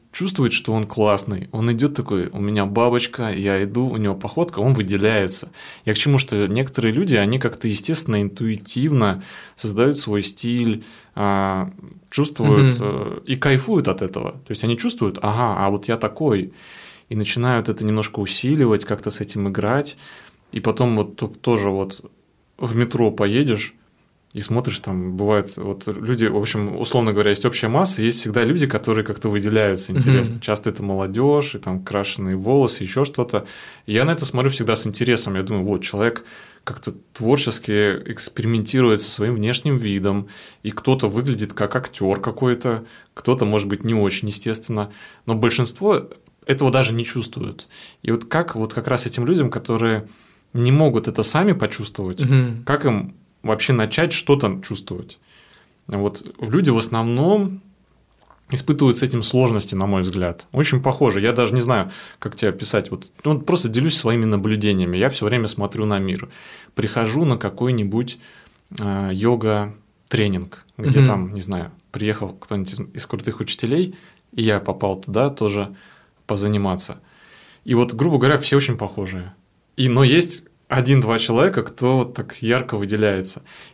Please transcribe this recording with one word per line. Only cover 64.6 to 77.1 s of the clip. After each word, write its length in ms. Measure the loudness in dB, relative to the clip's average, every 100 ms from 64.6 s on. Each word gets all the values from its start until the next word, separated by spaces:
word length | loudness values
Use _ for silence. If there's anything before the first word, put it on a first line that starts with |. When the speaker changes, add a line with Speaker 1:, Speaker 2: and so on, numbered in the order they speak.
| 2 2 2 2
Speaker 1:
Я 100 | 0
всё 160 | 0 0
время 220 | 0 0
смотрю 380 | -4 -4 -2 -2
на 120 | 0
мир. 300 | -2 -6 -10 -18 -20 -20 -10
Прихожу 500 | -4 -2 0 0 2 2
на 100 | 0
какой-нибудь, 800 | -2 -2 -2 0 0 -2 -4 -8 -18 -20 -20 _ _ -6
а, 300 | -4 -2 -4
йога-тренинг, 1500 | 0 0 2 0 0 -4 -10 _ _ -4 0 0 -2 -6 -14 -18 -4
где 200 | 2 6
Speaker 2:
Мгм. 60 | 6
Speaker 1:
там, 260 | 4 -2
не 60 | -6
знаю, 300 | -6 -6 -6 -12 _
приехал 380 | -4 -4 -2 -6 -10
кто-нибудь 320 | -8 -6 -4
из, 80 | -8 -10
из 120 | -10 -8
крутых 340 | -6 -6 -6
учителей, 540 | -6 -4 0 0 0 -6 -20 _ _
и 100 | -2
я 180 | 2 2
попал 360 | 0 -2 -2 -2
туда 300 | -2 0 0
тоже 440 | 0 -2 -2 -4 -10 -20 -20 _ _ -6
позаниматься. 720 | -2 0 0 0 -2 -4 -10 _